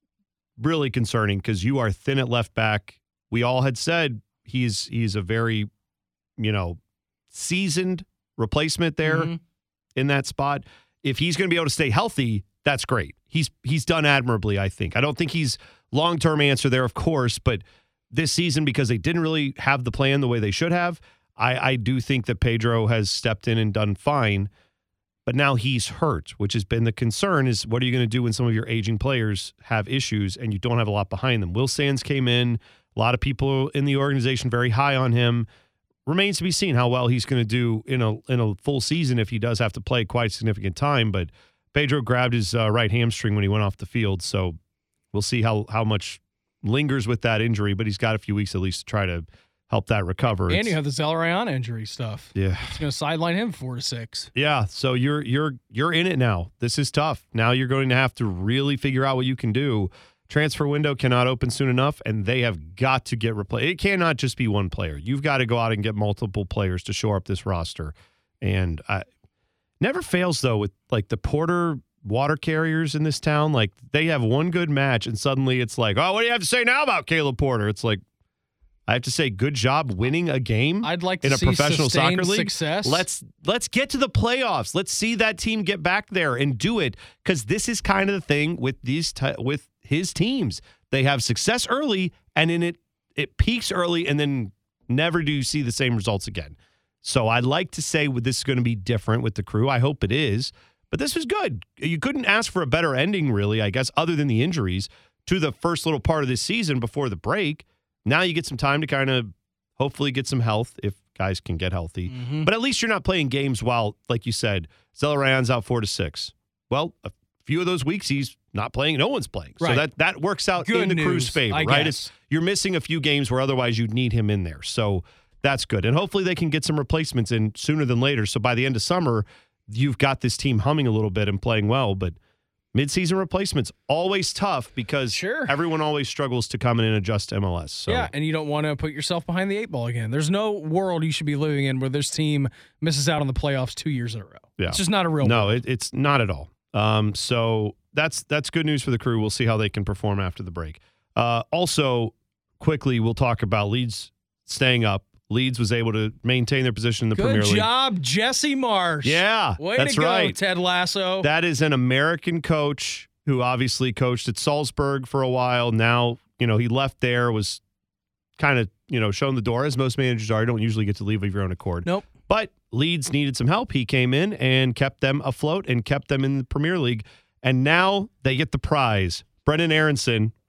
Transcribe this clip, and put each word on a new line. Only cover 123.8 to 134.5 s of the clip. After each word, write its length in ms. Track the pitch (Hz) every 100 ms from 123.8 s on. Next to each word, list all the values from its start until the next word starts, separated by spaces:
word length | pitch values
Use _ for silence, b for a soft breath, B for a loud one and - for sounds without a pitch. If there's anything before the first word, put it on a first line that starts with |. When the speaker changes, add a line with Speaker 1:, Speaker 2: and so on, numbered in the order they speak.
| 113
Speaker 1:
need 200 | 117 123
him 180 | 117 104
in 120 | 104 85
there. 180 | 78
So 400 | - - 107 95 b b b _
that's 220 | 139 139 -
good. 200 | 104 110
And 100 | 147
hopefully 280 | 190 202
they 120 | 185 175
can 140 | 165
get 160 | 151 -
some 120 | 151
replacements 520 | 131 160 156 127 104
in 220 | 117 107 -
sooner 300 | - 156 135
than 160 | 120
later. 240 | 135 131 104
So 140 | -
by 160 | 120 120
the 100 | 131
end 100 | 117
of 60 |
summer, 440 | - 180 151 113 101 b b b -
you've 320 | 110 139 120
got 220 | 139 131
this 160 | 123 -
team 220 | 143 113
humming 280 | 127 151 127
a 40 |
little 200 | 110 107
bit 180 | 92 104
and 100 | 98
playing 280 | 120 110 104
well. 260 | 131 117 95
But 180 | 90 - _ _ _ _ _ 117
midseason 400 | 143 185 175 190
replacements, 540 | 180 185 196 156 110 - -
always 460 | 151 185 196 175
tough 400 | - 202